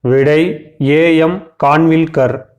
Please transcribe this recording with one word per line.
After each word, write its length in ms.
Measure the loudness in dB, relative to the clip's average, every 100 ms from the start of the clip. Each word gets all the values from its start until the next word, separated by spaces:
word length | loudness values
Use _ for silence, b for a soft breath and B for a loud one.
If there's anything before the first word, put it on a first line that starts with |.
| 0
விடை, 320 | 0 2 0 -2 -6 -16 _ -2
ஏ 100 | 2 2 2
எம் 140 | 0 -2 -12 _
கான்வில்கர். 720 | 0 2 2 0 -2 -2 -2 -4 -12